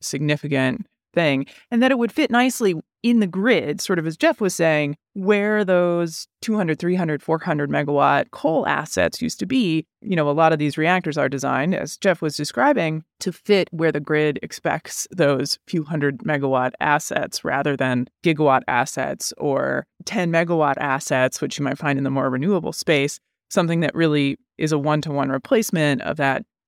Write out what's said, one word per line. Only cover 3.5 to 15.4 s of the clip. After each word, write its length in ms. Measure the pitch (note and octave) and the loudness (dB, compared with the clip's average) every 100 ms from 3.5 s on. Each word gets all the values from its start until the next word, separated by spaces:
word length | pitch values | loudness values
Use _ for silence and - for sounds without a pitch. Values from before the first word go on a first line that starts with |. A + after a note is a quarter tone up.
| G3 C3 - | 2 2 -4
sort 180 | - F3 | -2 -2
of 80 | D#3+ | -2
as 100 | D#3+ | 0
Jeff 240 | D#4+ D4 | 0 2
was 140 | G3 | -2
saying, 420 | - E3 D3+ D3 D3+ _ | 2 2 2 0 -6 _
where 500 | G3+ F#3+ G#3 G#3 G#3+ | -4 0 2 2 0
those 640 | F#3+ F3+ F3 E3+ E3+ D#3+ - - | 2 2 2 0 -2 -6 -16 -10
two 140 | - | -2
hundred, 240 | G#3+ E3 D3+ | 0 0 0
three 160 | E3+ | 0
hundred, 280 | F3+ E3+ D3 | 0 -2 -4
four 160 | - D#3+ | -2 -2
hundred 300 | F#3 D3+ C#3+ | 0 -2 0
megawatt 640 | D3 C#3+ C#3+ C#3 C#3 - | 0 0 2 4 2 0
coal 360 | - D3 D#3+ - | -4 0 0 0
assets 540 | C#3+ D3+ - E2+ - | -2 -2 0 0 0
used 180 | - - | -6 -6
to 60 | F#3+ | -2
be. 400 | C4 G3 D#3+ - _ | 0 2 0 -4 _
You 120 | G3+ | -4
know, 140 | F3 D3 | 0 2
a 40 | |
lot 200 | D3 D#3+ | 4 4
of 60 | D#3 | 4
these 200 | D3 C#3 | 0 0
reactors 400 | D#3+ F#3 E3 D3 | 0 0 0 -2
are 100 | C3+ | -2
designed, 460 | C3+ C3 C3 D#3 | -2 -2 0 0
as 220 | F#3+ - - | -2 -4 -2
Jeff 260 | G3 E3+ | 0 0
was 140 | D#3+ - | -2 -4
describing, 640 | D3 - C4+ C4 E3 D#3 - - | -6 0 2 2 0 -4 -8 -8
to 120 | F#3+ | -8
fit 360 | - - G3 F3 | -6 2 2 2
where 180 | E3 D#3+ | 0 0
the 100 | D3+ | 0
grid 380 | D3 D3+ D3+ C#3+ | 0 2 2 -2
expects 640 | - - D#3+ D#3 - - - | -8 -6 -4 -4 -6 -10 -8
those 480 | F3+ D#3+ C3+ | 0 2 2